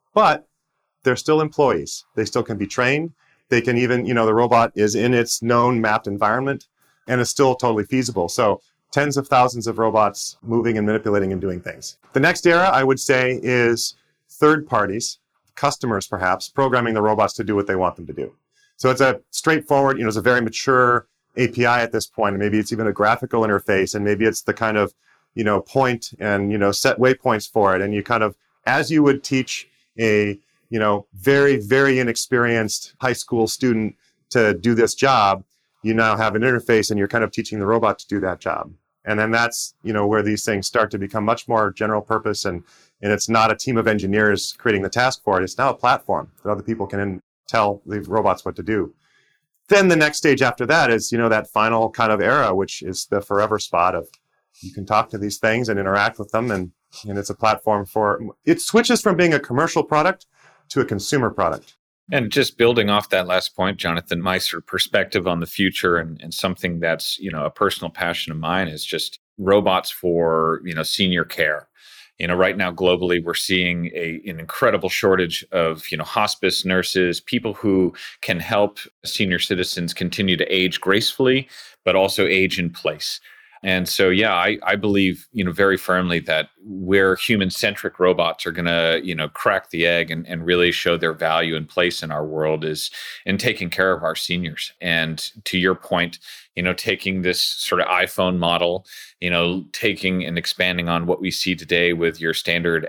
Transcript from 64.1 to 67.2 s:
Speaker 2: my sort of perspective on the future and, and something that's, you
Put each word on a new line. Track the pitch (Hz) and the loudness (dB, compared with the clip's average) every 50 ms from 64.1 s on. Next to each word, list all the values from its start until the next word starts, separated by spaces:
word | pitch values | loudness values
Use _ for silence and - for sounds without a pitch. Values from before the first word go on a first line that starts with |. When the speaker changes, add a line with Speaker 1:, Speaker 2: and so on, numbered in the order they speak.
| 87 87 | -4 -4
Speaker 2:
my | 87 92 92 | -2 -2 -2
sort | 92 - - - 82 - | -2 -2 -4 -6 -8 -10
of | |
perspective | - - 92 92 - - 104 95 - - 101 87 | -6 -4 -2 -2 0 0 0 0 0 -2 -2 0
on | 92 87 85 | 0 -2 -2
the | 82 | -4
future | - - - 98 92 - - - 90 85 | -6 -2 -2 -2 -2 0 0 0 0 0
and, | 85 80 82 80 - | 0 -2 -4 -10 -14
and | - 82 - | -14 -12 -6
something | - - 95 90 - - 90 85 82 | -4 -4 -4 -4 -4 -6 -6 -4 -2
that's, | 85 82 80 78 - - - | -2 -2 -2 -2 -4 -6 -8
you | - | -8